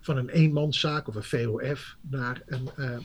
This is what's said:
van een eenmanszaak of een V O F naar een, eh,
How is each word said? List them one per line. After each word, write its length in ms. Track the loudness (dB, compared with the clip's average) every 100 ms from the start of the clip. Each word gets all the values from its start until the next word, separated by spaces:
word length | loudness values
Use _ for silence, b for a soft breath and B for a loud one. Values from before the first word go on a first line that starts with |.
van 160 | 0 0
een 120 | 2
eenmanszaak 800 | 6 6 6 2 2 0 0 -4
of 60 |
een 80 | -8
V 240 | -2 -2 0
O 260 | 0 -2
F 220 | -4 -8 -16
naar 420 | -8 -4 -4 -6 -6
een, 240 | -6 -6 -6
eh, 220 | -6 -6